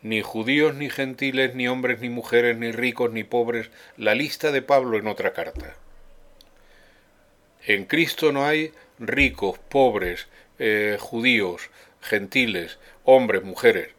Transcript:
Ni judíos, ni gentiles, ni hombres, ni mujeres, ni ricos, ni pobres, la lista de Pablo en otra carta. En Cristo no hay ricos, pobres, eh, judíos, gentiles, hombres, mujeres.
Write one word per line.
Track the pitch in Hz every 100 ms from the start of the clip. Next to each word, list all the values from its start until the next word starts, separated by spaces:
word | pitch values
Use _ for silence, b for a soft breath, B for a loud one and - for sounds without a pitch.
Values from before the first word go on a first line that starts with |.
Ni | 110 110
judíos, | 101 110 110 143 151 139
ni | 143
gentiles, | - 135 127 139 131 131 123
ni | 123
hombres, | 127 127 113
ni | 123
mujeres, | 120 - 120 120 113
ni | 117
ricos, | 113 123 120 120
ni | 113
pobres, | 104 120 120 117 110 B B B
la | 107
lista | 110 147 - 156
de | 139
Pablo | 131 139 127 110
en | 107
otra | 101 98
carta. | - - - - - - - - - - - - _ b b b b b b b _ _ _ -
En | 104 95
Cristo | 151 165 - 156
no | 139 147
hay | 156 156 - b _
ricos, | 113 135 139 - 98 -
pobres, | - 139 131 104 90 90 - b b _
eh, | 117 107 104 104
judíos, | - 117 123 117 95 85 - b b b
gentiles, | - 107 101 135 120 92 82 - B B
hombres, | - 131 120 101
mujeres. | 95 90 120 98 80